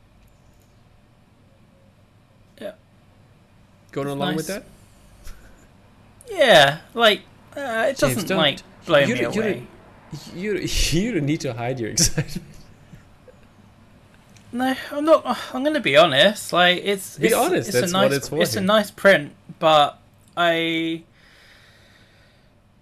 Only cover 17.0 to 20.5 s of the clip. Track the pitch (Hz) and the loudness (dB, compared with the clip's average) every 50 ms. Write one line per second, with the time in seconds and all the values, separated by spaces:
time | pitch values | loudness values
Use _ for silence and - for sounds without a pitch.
17 | - - - - - 226 226 - 247 349 370 - - - 196 - - 175 175 190 | -6 -12 -6 -2 0 2 2 2 2 0 0 -2 -2 -2 -2 -2 0 0 0 2
18 | 202 - 139 139 - - 143 151 175 - 110 202 190 190 214 220 208 208 - - | 2 2 2 0 -2 -4 -4 -2 -2 -2 -2 -2 0 2 2 2 0 -2 -4 0
19 | - 196 190 156 147 139 - - _ - 160 - - 160 156 151 147 139 - - | 4 4 4 4 2 -4 -14 -18 _ -20 -8 -2 2 4 6 6 4 2 0 -6
20 | _ _ _ _ _ _ _ - 175 170 | _ _ _ _ _ _ _ -2 0 0